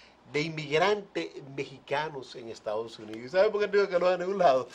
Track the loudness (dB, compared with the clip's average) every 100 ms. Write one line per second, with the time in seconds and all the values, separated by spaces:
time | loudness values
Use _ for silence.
0 | -20 _ -6 -4 -2 -6 0 2 4 2
1 | -2 -8 -8 -10 -14 -8 -8 -10 -4 -4
2 | -4 -8 -12 -14 -14 -10 -6 -4 -6 -12
3 | -12 -12 -2 4 4 4 2 2 2 2
4 | 2 2 0 4 6 6 0